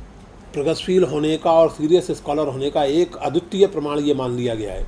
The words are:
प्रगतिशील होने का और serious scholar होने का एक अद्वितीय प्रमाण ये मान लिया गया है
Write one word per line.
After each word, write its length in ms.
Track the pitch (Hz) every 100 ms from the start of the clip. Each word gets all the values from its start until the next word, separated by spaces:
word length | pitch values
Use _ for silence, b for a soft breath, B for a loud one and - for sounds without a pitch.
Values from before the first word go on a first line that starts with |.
| - - - - -
प्रगतिशील 500 | 151 143 160 - 185
होने 340 | 175 151 156 156
का 140 | 170
और 180 | 165 160
serious 420 | - 151 175 175
scholar 360 | 151 - 147 143
होने 220 | 131 139
का 140 | 156
एक 320 | 139 156 175 -
अद्वितीय 520 | 143 156 - 196 196
प्रमाण 320 | 160 147 147
ये 140 | 147
मान 180 | 135 127
लिया 240 | 123 120 110
गया 180 | 104
है 120 | 95